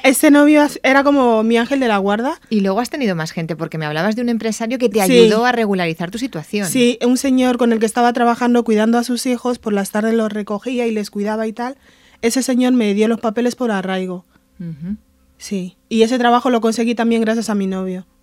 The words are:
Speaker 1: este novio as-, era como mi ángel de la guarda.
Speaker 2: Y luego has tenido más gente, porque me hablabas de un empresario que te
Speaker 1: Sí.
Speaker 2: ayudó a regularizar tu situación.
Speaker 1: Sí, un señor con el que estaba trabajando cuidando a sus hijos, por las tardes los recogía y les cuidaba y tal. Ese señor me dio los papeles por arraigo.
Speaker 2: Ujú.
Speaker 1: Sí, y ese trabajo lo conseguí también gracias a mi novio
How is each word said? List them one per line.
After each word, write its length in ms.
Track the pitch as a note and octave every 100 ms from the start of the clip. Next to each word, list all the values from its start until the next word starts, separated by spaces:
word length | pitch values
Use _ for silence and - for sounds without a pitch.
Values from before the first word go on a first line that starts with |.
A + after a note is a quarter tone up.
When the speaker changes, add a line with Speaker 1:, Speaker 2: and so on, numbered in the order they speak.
Speaker 1:
este 280 | C4+ C4 D4+
novio 300 | D4 D4 D4+
as-, 180 | D4 -
era 200 | C4 C4+
como 380 | C#4 C#4+ A#3+ A3
mi 140 | A3 A#3
ángel 240 | A#3 C4+
de 80 | B3
la 80 | G3+
guarda. 420 | G3 G#3 B3+ E4+ _
Speaker 2:
Y 100 | G#3+
luego 200 | G3 G3
has 100 | B3
tenido 260 | D#4 A#3 E3+
más 140 | D#3+
gente, 240 | - E3 E3
porque 220 | D#3+ D#3
me 80 | D3+
hablabas 280 | D3+ G3
de 60 | A3
un 80 | A#3+
empresario 480 | A3+ A3+ G#3+ A3+ B3
que 120 | A#3+
te 120 | A3 C4+
Speaker 1:
Sí. 60 | B3
Speaker 2:
ayudó 260 | A3+ G#3+ B3
a 60 |
regularizar 580 | A#3+ G#3+ F#3+ E3+ D#3+ F#3
tu 80 | A3+
situación. 500 | C4 E3 D3 G#3 F#3
Speaker 1:
Sí, 300 | C4 A#3+ B3+
un 140 | A#3+ B3+
señor 400 | C#4 B3+ B3+ B3
con 160 | A#3+
el 60 | A3
que 60 | A3
estaba 260 | B3 A#3+
trabajando 500 | B3 A#3+ A#3 A#3+ A#3+
cuidando 360 | A#3 G#3+ A3 A#3+
a 60 |
sus 200 | A#3 A#3+
hijos, 340 | C4 B3 B3 A#3+
por 140 | A3
las 180 | G3+ F#3+
tardes 220 | G#3+ A3
los 180 | A3+ G#3+
recogía 560 | G#3+ G3+ G3+ B3 B3 A#3
y 40 |
les 180 | G#3+ G#3
cuidaba 380 | G#3 G3+ G#3+ A3
y 80 |
tal. 240 | G#3+ A#3+ C#4 _ _ _ _
Ese 220 | A#3 C4
señor 320 | B3 B3 B3+
me 180 | B3+ G#3
dio 160 | G3+ A3
los 120 | A3
papeles 340 | A3+ G#3+ A#3+ A#3+
por 140 | A#3+
arraigo. 560 | G3 F#3 F#3+ F#3 F3+ - _ _ -
Speaker 2:
Ujú. 360 | E3+ C#3+ E3+ G#3+ _ _ _ _
Speaker 1:
Sí, 400 | - G3 F3+ - _
y 120 | A3+
ese 140 | A3 B3+
trabajo 300 | A#3+ A#3+ B3
lo 140 | A#3+
conseguí 320 | A3+ A3+ A#3
también 260 | A#3+ A#3 A#3
gracias 300 | A3 A3+ A3
a 40 |
mi 120 | G#3 F#3+
novio 400 | F#3+ F#3 F#3 - _